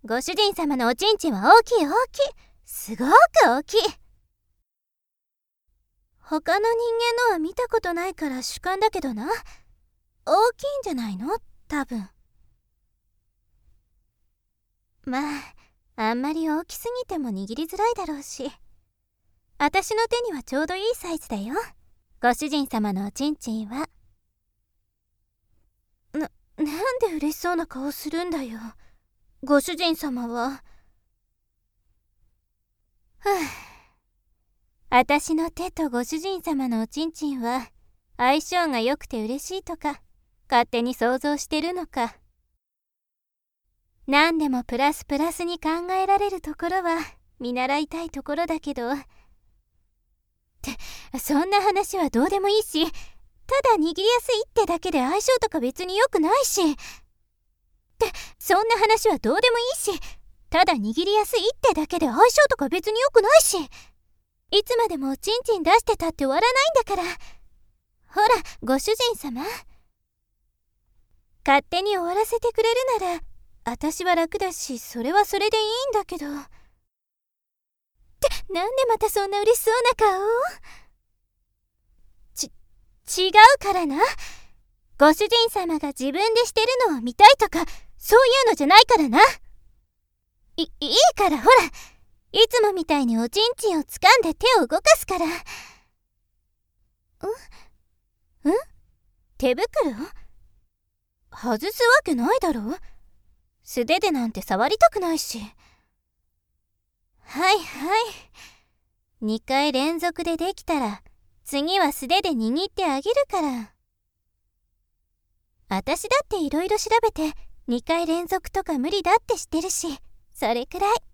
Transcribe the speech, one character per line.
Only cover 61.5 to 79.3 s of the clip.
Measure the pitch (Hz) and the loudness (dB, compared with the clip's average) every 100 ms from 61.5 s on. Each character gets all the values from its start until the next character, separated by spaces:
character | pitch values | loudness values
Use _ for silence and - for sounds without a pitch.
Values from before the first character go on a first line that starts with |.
| - | 2
て | 508 | 2
だ | 330 311 | 2 -2
け | 349 | -2
で | 294 | -2
相 | 240 480 | 6 6
性 | 523 571 | 8 4
と | 494 | 2
か | 277 | -2
別 | 339 415 | -2 -2
に | 440 | 0
良 | 554 | 4
く | 480 | 4
な | 415 622 | 8 6
い | |
し。 | - 392 - - - _ _ _ _ _ _ | 6 -2 -6 -12 -20 _ _ _ _ _ _
い | 403 | -2
つ | 415 480 | 0 0
ま | 453 | 0
で | 330 | -2
も | 269 | -6
お | 269 | -6
ち | - | -4
ん | 453 | -4
ち | 508 415 | -2 -2
ん | |
出 | 320 | 4
し | 440 | 2
て | - - | 2 -2
た | 339 | -2
っ | |
て | - | -4
終 | 269 | -2
わ | 285 | 0
ら | |
な | 466 | 2
い | 508 587 571 | 2 2 0
ん | 453 381 | 0 -4
だ | |
か | |
ら。 | 349 381 - - - _ _ _ _ _ _ | -6 -8 -16 -20 -20 _ _ _ _ _ _
ほ | - | 0
ら、 | 427 453 - - | 2 2 0 -12
ご | 226 269 | -2 -2
主 | - | 0
人 | 440 480 453 | -2 -2 -4
様。 | 294 240 349 480 - - _ _ _ _ _ _ _ _ _ _ _ _ _ _ _ _ - | -8 -8 -8 -10 -16 -20 _ _ _ _ _ _ _ _ _ _ _ _ _ _ _ _ 2
勝 | 277 - | 2 2
手 | 349 | -4
に | 403 392 | -2 -2
終 | |
わ | 339 | -2
ら | 370 | -2
せ | 440 453 | -2 -2
て | 480 | -2
く | 453 | 0
れ | 440 | 0
る | 466 523 453 | 0 0 -2
な | 370 339 | -2 -6
ら、 | - - - - | -10 -20 -20 -12
私 | - 240 294 - | -10 -6 -6 -4
は | 359 | 0
楽 | 339 330 415 | 0 0 -4
だ | 381 | -6
し、 | 320 - 240 | -6 -10 -12
そ | - 240 | -12 -8
れ | 240 | 0
は | 381 403 | 2 2
そ | 403 | 0
れ | 415 | 0
で | 440 | 0
い | |
い | 427 466 539 | -2 -4 -2
ん | |
だ | 427 381 | -2 -4
け | 254 | -8
ど。 | 294 | -8
っ | 285 277 - - _ _ _ _ _ _ _ _ _ _ _ _ _ _ _ | -10 -12 -20 -20 _ _ _ _ _ _ _ _ _ _ _ _ _ _ _
て、 | 571 - - | -2 -2 -6
な | 370 381 | -4 -2
ん | 523 | 0
で | 508 | 2
ま | 440 | 2
た | 427 | 0
そ | 427 | 0
ん | 403 | -2